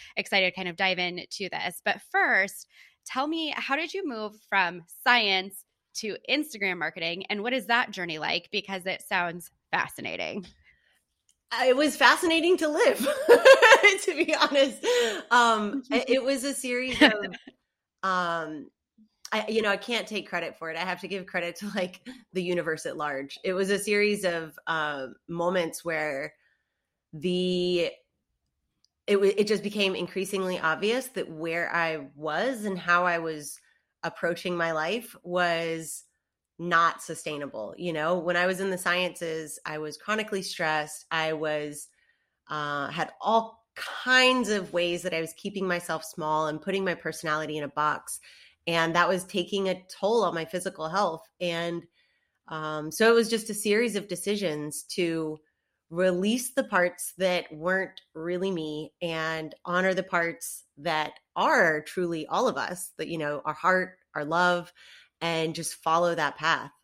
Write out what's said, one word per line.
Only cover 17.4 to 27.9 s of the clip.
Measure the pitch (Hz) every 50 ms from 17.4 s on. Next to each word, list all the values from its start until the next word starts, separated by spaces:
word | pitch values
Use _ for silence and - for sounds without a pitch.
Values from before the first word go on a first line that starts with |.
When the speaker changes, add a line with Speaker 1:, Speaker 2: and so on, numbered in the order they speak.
| - - - _ _ _ _ _ _ _ _ _ -
Speaker 2:
um, | 190 185 180 180 170 170 165 160 156 156 147 - - _ _ _ _ _ _ 214 _ _ _ - -
I, | - 220 214 214
you | 220 220 214
know, | 208
I | 196 196
can't | - - 240 220 196 -
take | 220 196 - -
credit | - 175 165 160 - -
for | 165 160
it. | 156 165
I |
have | 175 185 180 180
to | - 180
give | 196 196 180
credit | - - 180 170 170 175 -
to, | 208 202 190
like, | 214 180 185 - - _ 247 254 - - _ -
the | 185 175
universe | 180 180 175 156 165 160 156 -
at | 160 - 156
large. | 151 147 139 135 139 139 - - -
It | 196 185
was | 185 196 190
a | 202 196
series | 202 208 208 208 208 214 208 190 175
of, | 180 170 165 160 156 - - - -
uh, | 160 160 151 151 147 139 131 127 - - _ -
moments | 170 170 170 175 185 185 170 160 - - -
where | 170 160 156 151 151 139 135 151 156 - _ _ _ _ _ _ _ _ _ _ _ _ _ _ _ -
the, | 156 143 185 180 180 180 180 180 180 180 180 180 175 165 147